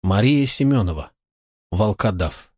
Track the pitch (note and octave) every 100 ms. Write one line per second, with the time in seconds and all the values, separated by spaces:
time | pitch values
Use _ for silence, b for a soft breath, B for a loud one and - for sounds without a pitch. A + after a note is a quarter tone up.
0 | F#2+ G2 B2 D3 C3+ - C#3 C#3 F2+ D#2
1 | - _ _ _ _ _ _ F2 G#2+ G2+
2 | A2+ F#2 E2 - -